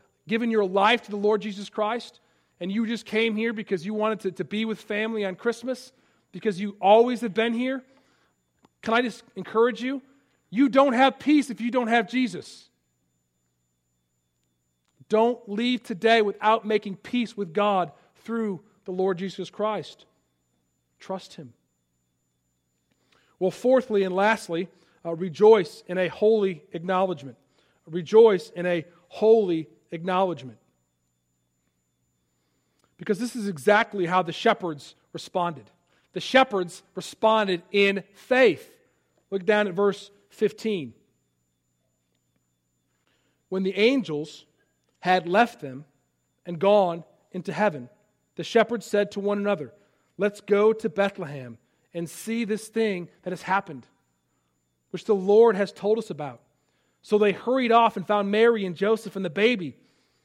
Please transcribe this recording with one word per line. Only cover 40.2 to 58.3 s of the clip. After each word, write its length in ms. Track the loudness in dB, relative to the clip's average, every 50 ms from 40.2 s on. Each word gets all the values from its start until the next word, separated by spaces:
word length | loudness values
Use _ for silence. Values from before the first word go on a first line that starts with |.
| _ _
fifteen. 640 | _ -2 -2 -2 -2 -4 -4 -4 -4 -4 -6 -10 -14 _ _ _ _ _ _ _ _ _ _ _ _ _ _ _ _ _ _ _ _ _ _ _ _ _ _ _ _ _ _ _ _ _ _ _ _ _ _ _ _ _ _ _ _ _ _ _ _ _ _ _
When 120 | -4 -2
the 160 | -2 -2 0
angels 680 | 2 4 4 4 2 0 -4 -6 -8 -8 -10 -14 -20 -20 _ _ _ _ _ _ _ _ _ _ _
had 260 | 0 2 2 2 2
left 340 | 2 2 2 2 2 -2 -8
them 240 | -14 -14 -14 -14 -18 -20 _ _ _ _ _ _ _ _ _ _ _
and 140 | -12 -6
gone 460 | 0 2 4 4 4 2 0 -2 -6 -12 -18 _ _ _ _ -14
into 200 | -12 -10 -8 -4
heaven, 340 | -2 -2 -2 -2 -4 -10 -16 _ _ _ _ _ _ _ _ _
the 100 | -14 -10
shepherds 440 | 0 2 2 2 2 -2 -6 -6
said 240 | -2 -2 -2 -2 -2
to 80 | -4 -6
one 180 | -4 -4 -4
another, 380 | -2 -2 -2 -4 -4 -6 -12 -18 _ _ _ _ _ _ _ _
"Let's 240 | -4 -4 -4 -4 -6
go 320 | -4 0 2 4 4 2 2
to 160 | 0 -4 -4
Bethlehem 680 | -2 -2 -2 -2 -2 -6 -12 -12 -12 -14 -14 -16 -18 -20 _ _ _ _ _ _ -10
and 160 | -10 -10 -10
see 360 | -12 -12 -8 -6 -4 -4 -4
this 220 | -4 -4 -6 -8
thing 420 | -8 -4 -4 -2 -2 -4 -6 -10 -14 _ _
that 80 | _ -10
has 140 | -10 -8 -4
happened, 420 | -2 -2 -2 -2 -6 -12 -16 -18 _ _ _ _ _ _ _ _ _ _ _ _ _ _ _ _ _ _ _ _ _
which 160 | -14 -8 -2
the 80 | 0 0
Lord 420 | 0 2 4 6 8 6 6 4
has 160 | 2 -2 -4
told 280 | -4 -4 -2 -2 -2 -2
us 100 | -2 -6
about." 320 | -10 -10 -10 -12 -12 -16 _ _ _ _ _ _ _ _ _ _ _ _ _
So 160 | 0 2 4
they 120 | 4 2
hurried 400 | 2 0 -2 -2 0 0 4 4
off 240 | 6 6 6 4 2
and 120 | -2 -4
found 240 | -2 0 0 0 0